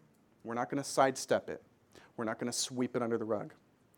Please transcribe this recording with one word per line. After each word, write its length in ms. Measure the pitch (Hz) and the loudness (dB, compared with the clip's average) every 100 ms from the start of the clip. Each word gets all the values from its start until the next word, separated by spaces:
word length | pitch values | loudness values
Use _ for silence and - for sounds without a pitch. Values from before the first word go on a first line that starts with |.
| - _ _ _ | -20 _ _ _
We're 100 | 110 | -6
not 160 | 117 123 | -2 -2
gonna 140 | 143 | -2
sidestep 680 | 135 - 135 131 - 104 - | -2 4 6 4 2 0 0
it. 120 | - - _ _ - - - | -10 -12 _ _ -20 -20 -6
We're 100 | 110 | -4
not 140 | 110 | -2
gonna 140 | 120 | -4
sweep 420 | - - 127 123 127 | -4 -4 -2 -2 0
it 60 | |
under 160 | 117 117 | 0 0
the 80 | 110 | 0
rug. 280 | 104 156 - _ _ _ | -2 -2 -12 _ _ _